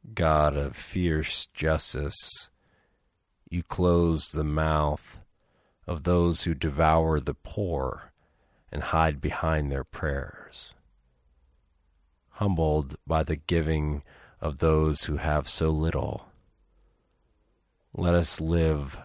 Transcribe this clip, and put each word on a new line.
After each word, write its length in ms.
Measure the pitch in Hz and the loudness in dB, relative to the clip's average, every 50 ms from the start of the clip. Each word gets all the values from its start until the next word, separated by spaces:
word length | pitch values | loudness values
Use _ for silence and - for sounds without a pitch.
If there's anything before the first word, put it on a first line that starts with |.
| - - 113 | -20 -10 -4
God 420 | - 85 78 78 76 76 76 71 | 0 2 4 4 6 4 4 2
of 220 | 73 71 69 - | 0 -4 -4 -6
fierce 680 | - - - - 92 90 85 78 78 76 - - - - | -10 -16 -6 -4 0 0 2 2 0 0 -2 -6 -6 -8
justice, 1000 | _ _ - 151 80 80 82 - - - 71 73 71 - - - - - - - - _ _ _ _ _ _ _ _ _ _ _ _ _ _ _ _ _ _ _ - | _ _ -2 0 0 0 0 -2 -4 -4 -4 -4 -4 -4 -6 -8 -8 -8 -12 -14 -14 _ _ _ _ _ _ _ _ _ _ _ _ _ _ _ _ _ _ _ -6
you 140 | 85 87 85 | -6 -6 -6
close 680 | _ - - 92 87 87 85 85 85 82 76 - - | _ -2 2 4 4 6 6 6 4 2 0 -2 -4
the 140 | - 78 78 | -4 -2 -2
mouth 760 | 76 76 76 78 78 78 76 76 73 73 - - - - - - _ _ _ _ _ _ _ _ _ _ _ _ | 0 0 0 2 2 2 2 2 0 -2 -4 -10 -20 -20 -20 -20 _ _ _ _ _ _ _ _ _ _ _ _
of 200 | - 85 76 67 | -8 -8 -4 0
those 380 | 87 87 87 87 87 82 - - | 2 4 4 4 2 2 0 -2
who 100 | 90 80 | -4 -2
devour 680 | 67 - 78 69 73 80 78 80 82 80 80 80 73 | -2 -2 -4 0 2 4 4 4 4 2 2 0 0
the 140 | 65 - 69 | -2 -4 -8
poor 800 | _ _ - - - 101 90 80 71 65 64 - - - - _ _ _ _ _ _ _ _ _ _ _ - | _ _ -10 -6 -6 -4 -4 -2 -4 -4 -6 -6 -10 -16 -20 _ _ _ _ _ _ _ _ _ _ _ -10
and 100 | - 76 | -8 -8
hide 380 | 76 - - 82 80 80 76 69 | -4 0 2 2 2 2 0 -2
behind 500 | - 76 - - - 80 80 78 73 69 | -4 -6 -4 -2 -2 0 0 0 0 -2
their 140 | 69 67 64 | -4 -4 -6
prayers. 920 | _ - - - 76 69 69 - - - - - - - - - - - _ _ _ _ _ _ _ _ _ _ _ _ _ _ _ _ _ _ _ _ _ _ _ _ _ _ _ _ _ _ _ | _ -10 -6 -4 -4 -4 -4 -6 -10 -14 -20 -20 -18 -18 -18 -18 -18 -20 _ _ _ _ _ _ _ _ _ _ _ _ _ _ _ _ _ _ _ _ _ _ _ _ _ _ _ _ _ _ _
Humbled 680 | _ - 104 101 92 80 80 78 76 78 73 67 76 - _ | _ -2 0 0 2 2 2 2 2 0 0 -4 -10 -16 _
by 180 | - 80 78 78 | -2 0 0 0
the 120 | 82 82 | 0 -4
giving 680 | 76 _ - 87 82 78 78 80 78 76 76 73 71 - - - - - - _ _ | -6 _ 0 0 0 2 2 0 0 0 -2 -2 -4 -8 -14 -20 -20 -20 -20 _ _
of 200 | - 78 71 67 | -8 -6 -4 0
those 440 | 82 80 78 78 78 78 73 - - | 2 4 4 4 4 2 0 -2 -2
who 140 | - 73 | -4 -4
have 320 | 73 - 78 76 76 71 - | -2 0 0 0 0 -2 -4
so 200 | - - 80 80 | -4 0 0 0
little, 600 | 80 78 78 82 78 69 65 67 69 - - - _ _ _ _ _ _ _ _ _ _ _ _ _ _ _ _ _ _ _ _ _ _ _ _ _ _ _ _ _ _ _ _ - | 2 2 0 0 0 -2 -4 -4 -6 -10 -12 -16 _ _ _ _ _ _ _ _ _ _ _ _ _ _ _ _ _ _ _ _ _ _ _ _ _ _ _ _ _ _ _ _ -6
let 220 | - 90 87 87 | -2 2 4 4
us 240 | 87 85 - - - | 4 2 0 -2 -2
live 600 | 80 80 85 85 80 80 78 73 71 67 - - | 0 2 4 4 4 4 2 0 -2 -6 -10 -14